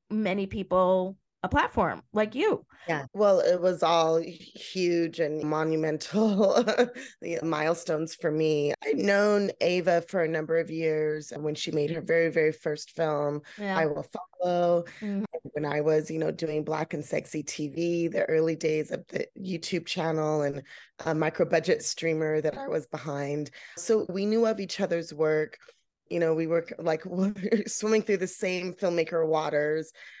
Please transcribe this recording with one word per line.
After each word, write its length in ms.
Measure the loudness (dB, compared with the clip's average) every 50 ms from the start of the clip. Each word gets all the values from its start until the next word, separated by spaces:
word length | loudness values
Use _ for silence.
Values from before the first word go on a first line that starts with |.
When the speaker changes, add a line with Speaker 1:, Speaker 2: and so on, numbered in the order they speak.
| _ -6
Speaker 1:
many 340 | -2 -2 0 0 0 -2 -2
people 720 | -4 -4 -6 -4 0 2 4 6 6 4 4 2 0 -4 -10 _ _ _ _ -4
a 60 | 0
platform 520 | 2 2 2 2 2 0 0 0 0 -4 -8 _ -2
like 220 | 0 0 0 0
you. 300 | 0 0 2 0 0 -2 _ _ -10 -6 -4
Speaker 2:
Yeah. 180 | -2 -2 -4 -4 0
Well, 260 | 2 4 6 6 6
it 200 | 6 4 4 4
was 220 | 4 2 2 2 4
all 380 | 4 4 6 4 4 4 2
huge 1000 | 0 -2 -8 -14 -18 -20 -18 -16 -14 -8 -2 0 2 2 2 2 2 0 0 -2
and 240 | -2 -2 -2 -2 -2
monumental 1200 | 0 0 0 2 2 0 0 0 0 -2 -4 -4 -2 0 2 2 4 4 4 4 4 4 4 2 2 2 2 2 0 -2 -6
<laughs> 420 | -16 -16 -16 _ -8 -6 -6 -4 -2
milestones 720 | -2 0 0 2 0 0 0 -2 -2 -2 -2 -2 -4 -6
for 160 | -4 -4 -2
me. 420 | 0 2 2 2 2 2 2 0 -2 -2 -2
I'd 120 | -2 0 2
known 540 | 2 4 4 4 4 4 4 2 2 0 -2 0
Ava 400 | 0 2 2 2 2 4 2 2
for 220 | 2 0 0 0 0
a 40 | 0
number 300 | 0 -2 -2 0 0 0
of 120 | 0 0
years 640 | -2 -2 0 0 2 2 0 0 -2 -4 -6 -10 -10
when 200 | -6 -4 -4 -4
she 160 | -4 -4 -2
made 200 | 0 0 0 0
her 100 | -2 -4
very, 280 | -2 2 2 4 4 4
very 220 | 2 2 2 2
first 400 | 2 0 -4 -6 -4 -6 -8 -8
film, 500 | -4 -2 0 0 0 0 0 -2 -4 -4 -8 -12 -14 -8
Speaker 1:
Yeah. 200 | -4 -2 0 2
Speaker 2:
I 80 | 2
Will 180 | 0 0 -4 -6
Follow. 800 | -10 -12 -14 -14 -14 _ -4 -2 0 2 4 4 4 4 2 0 -2 -8 -10
Speaker 1:
Mm-hmm. 220 | -8 -6 -4 -4 -4 -6 -8 -10 -12 -10 -6
Speaker 2:
When 120 | -4 -4
I 160 | -2 -2 0
was, 300 | 2 2 2 2 2 -2
you 80 | -4 -4
know, 120 | -2 -4
doing 320 | -4 -4 -4 -4 -4 -4 -2
Black 300 | -2 -2 -4 -4 -4 -6
and 100 | -8 -6
Sexy 380 | -4 -4 -4 -4 -4 -6 -8
T 260 | -8 -8 -8 -6 -8 -6
V, 380 | -4 -4 -2 -2 0 0 -2 0
the 160 | 0 0 0
early 300 | 2 2 2 2 2 0
days 360 | 0 0 0 0 0 -2 -4
of 140 | -6 -8 -8 -6
the 200 | -6 -6 -6 -6 -10 -10
YouTube 460 | -8 -6 -6 -6 -4 -4 -4 -4 -4
channel 560 | -4 -4 -4 -2 -2 0 0 0 0 0 0
and 200 | 0 -2 -4 -6 -10 -14 -16 -20 -20 -20 _ -8 -4
a 100 | -2 0
micro 300 | 0 0 0 0 0 0
budget 380 | 2 2 2 2 2 0 0 -2
streamer 580 | -4 -6 -4 -2 -2 0 0 0 0 0 0
that 160 | 0 -2 -2 -4
I 100 | -4 -4
was 180 | -4 -4 -4 -4
behind. 600 | -8 -10 -8 -6 -6 -4 -4 -4 -4 -4 -6 -8 -10 -16 -20 -16 -12
So 300 | -6 -2 0 2 2 0 -2
we 160 | -2 -2 0
knew 200 | 0 2 2 4
of 140 | 2 2 0
each 200 | -4 -6 -4 -4
other's 340 | -2 0 0 -2 -4 -4 -2
work. 440 | 0 2 4 4 2 0 -2 -6 -12 _ -20 -20 _ _ _ _ _ _ -6
You 100 | 0 2
know, 140 | 2 4 4
we 140 | 2 2 2
were, 180 | 0 0 0 -2 -8 -4
like, 240 | -2 0 -2 -2 -2 -4 -2 0 0 0 0
<laughs> 320 | -2 -2 0 0 0 0 -2
swimming 340 | -4 -4 0 2 2 2
through 160 | 4 2 0 0
the 100 | 0 -4
same 460 | -4 -4 -4 -2 -2 -2 -4 -6 -4
filmmaker 520 | -2 -2 0 2 2 0 0 0 0 0 2
waters, 640 | 2 2 2 0 0 0 0 0 0 -2 -4 -6 -12 -20 -20 -20 -20 -20